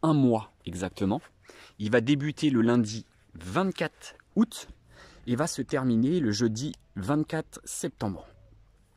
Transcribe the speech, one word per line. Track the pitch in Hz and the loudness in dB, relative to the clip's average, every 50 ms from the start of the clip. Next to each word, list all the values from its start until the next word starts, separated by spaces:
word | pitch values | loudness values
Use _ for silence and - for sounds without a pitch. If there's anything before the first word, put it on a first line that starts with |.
un | - 160 151 | 0 2 4
mois | 143 135 123 113 110 - - _ _ - | 4 6 4 4 2 0 -6 _ _ -12
exactement. | 87 85 87 95 90 - - 101 95 107 160 - - _ _ _ - - - - - _ - | -10 -6 -6 -6 -6 -4 -2 0 0 0 -2 -4 -10 _ _ _ -20 -20 -20 -20 -20 _ -8
Il | 104 104 | -2 2
va | 120 120 | 2 2
débuter | 113 131 147 139 143 156 139 - 156 147 | 4 4 0 0 0 -4 -4 -2 0 2
le | 131 113 | 4 4
lundi | 113 117 120 123 110 104 113 110 - _ _ _ _ _ - | 4 4 4 4 2 0 -2 -10 -12 _ _ _ _ _ -18
vingt-quatre | - 87 92 98 165 190 190 - - 170 151 _ - - - - - _ _ - | -14 -10 -4 -2 -2 -2 -2 -2 -4 -4 -6 _ -10 -20 -20 -20 -20 _ _ 0
août | 208 226 - - - - - - _ _ _ - - - - - - - | 0 0 0 -2 -14 -16 -18 -20 _ _ _ -20 -20 -20 -20 -20 -12 -6
et | 120 120 | -4 -2
va | 123 156 165 | 0 -2 -2
se | - - | -2 -6
terminer | 120 - 151 135 131 127 113 113 120 139 175 175 | -6 -4 -2 -2 0 2 2 2 2 2 2 2
le | 139 107 | 0 0
jeudi | 101 104 123 113 107 110 139 - - - _ _ - | 0 2 2 0 0 -2 -6 -8 -10 -12 _ _ -10
vingt-quatre | 101 92 110 147 151 151 - 165 156 - - - - - | -8 -4 -2 0 0 -2 -2 -4 -8 -8 -8 -14 -18 -16
septembre. | - - - - 170 - - 123 101 90 - - - - - - - - - - _ _ _ _ _ _ | -14 -12 -8 -8 -8 -6 -6 -6 -6 -6 -6 -12 -20 -20 -20 -20 -20 -20 -20 -20 _ _ _ _ _ _